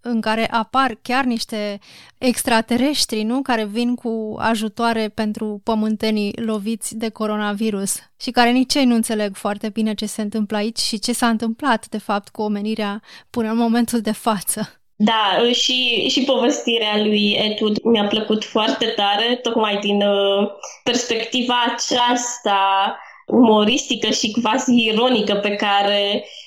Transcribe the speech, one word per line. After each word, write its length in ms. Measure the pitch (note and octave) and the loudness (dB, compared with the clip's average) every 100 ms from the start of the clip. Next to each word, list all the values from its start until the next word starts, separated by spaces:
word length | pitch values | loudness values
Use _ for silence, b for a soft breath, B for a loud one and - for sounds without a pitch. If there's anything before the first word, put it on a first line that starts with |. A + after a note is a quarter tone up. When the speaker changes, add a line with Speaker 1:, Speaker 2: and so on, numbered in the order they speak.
Speaker 1:
în 200 | A#3+ A#3 | -2 -2
care 280 | A3 A3 A3+ | 0 0 0
apar 480 | A#3 A3 C4 C4 A3 | -2 0 0 0 -2
chiar 220 | - B3 | -2 0
niște 540 | C4 A#3 - A3 G#3 G3+ B B B _ | 0 -2 -4 -6 -6 -8 B B B _
extraterestri, 1040 | B3+ A3+ - A3+ A3+ A#3 C4+ D4 - G#3+ | -2 0 2 2 2 0 2 0 -2 -2
nu? 200 | G#3+ B3+ | -2 -2
Care 220 | C4+ A#3 | -2 -2
vin 300 | G#3+ G#3+ A#3+ | -2 -2 -2
cu 420 | B3 A#3 A3+ G#3+ - | -2 -4 -6 -6 -4
ajutoare 720 | A3 A3+ A3 G#3 A#3 A3+ A3 | -2 0 -2 -2 0 0 -2
pentru 460 | - G#3+ G#3+ G#3+ G#3 | -2 -4 -2 -6 -6
pământenii 680 | G#3+ A3 A3 G#3+ A3 G#3+ G#3 - | -2 0 0 0 0 0 -2 -4
loviți 600 | A3+ A3 G3+ A3+ - A3 | -4 -4 -4 -6 -6 -6
de 120 | A3+ | -8
coronavirus 880 | A3 A3 G#3+ G#3 G3+ A3 G3+ G3 - - _ | -4 -4 -2 -4 -2 -2 -2 -4 -6 -10 _
și 100 | - | -2
care 200 | A#3+ A#3+ | 2 4
nici 240 | B3 B3+ | 4 2
ei 100 | D4 | 2
nu 100 | C4 | 4
înțeleg 420 | A#3 A3+ G#3+ G#3 G3 | 2 0 -2 -2 -4
foarte 320 | G3+ G#3 A3 | -6 -4 -6
bine 260 | G#3 A3 | -2 -2
ce 120 | G#3+ G#3+ | -2 -6
se 160 | - | -4
întâmplă 340 | G#3 A3 G#3 G#3+ | -4 -4 -2 -2
aici 220 | G#3 A#3 | -4 -4
și 200 | - A3 | -4 -4
ce 140 | - | -4
s-a 160 | A#3+ A#3+ | 0 0
întâmplat, 580 | A3 A#3 A3+ D4 A3 - | 0 -2 -2 0 0 -2
de 100 | A3 | -10
fapt, 300 | - G3+ - | -4 -4 -4
cu 140 | - | -6
omenirea 600 | G#3+ G3+ G#3 A3 G#3 G#3 B B B | -4 -2 -2 -4 -4 -6 B B B
până 200 | - A3 | -4 0
în 60 | A3+ | 2
momentul 440 | A#3 A#3 A#3 A#3+ | 2 2 2 0
de 120 | G#3+ | -2
față. 680 | G#3 - G#3 - - G#3+ _ _ _ | -2 -2 -2 -4 -6 -6 _ _ _
Speaker 2:
Da, 540 | G#3+ A3 G3+ F3+ A#3+ | 2 4 2 2 2
și, 560 | A#3+ - B3+ B3+ A3+ - | 2 0 0 0 0 0
și 160 | C#4 | 0
povestirea 720 | C4 A#3+ A#3 C#4+ - A3+ G#3+ G#3+ | 2 2 2 0 0 0 0 0
lui 540 | G#3+ G#3 G#3 G3+ G#3+ | 2 2 2 2 -2
Atwood 320 | G#3+ G#3+ G#3 | 0 0 0
mi-a 240 | A3 A3+ G#3 | 2 2 2
plăcut 380 | A3 G#3+ G#3+ | 0 0 -2
foarte 420 | - A3 A3 C4+ A3+ A3 | 0 -2 0 0 -2 0
tare, 420 | G3+ G3+ A#3 B3 | 0 0 0 0
tocmai 360 | A#3 A3+ G#3+ G3+ | -2 0 0 0
din, 240 | G#3 G3+ | 0 2
uh, 460 | G3+ G3+ G3 G3 G3+ - B B | 2 4 2 2 0 -4 B B
perspectiva 720 | - A#3+ - A3+ A3+ B3+ A#3+ B3 B3 | -2 -2 -2 -4 -2 -2 0 0 0
aceasta 1200 | B3+ - B3 A#3+ B3+ - - G#3+ G3 G3 G3 G3+ B B B - | -2 -2 0 2 0 -2 -4 0 2 2 2 0 B B B 0
umoristică 840 | A3 A#3 G#3+ G#3+ C4 - A#3 G#3+ | 6 8 6 4 0 -2 -2 -2
și 200 | - - G#3+ | 0 -2 0
quasi 300 | A3+ C4 C4 | 0 0 2
ironică 600 | A#3+ A3 G#3 B3+ A#3+ G3+ | 2 4 2 2 2 2
pe 160 | G3+ G#3 | 0 -2
care 720 | G3+ G#3 G3+ G3+ G3+ G3+ G#3+ B B | -2 0 2 2 2 0 -2 B B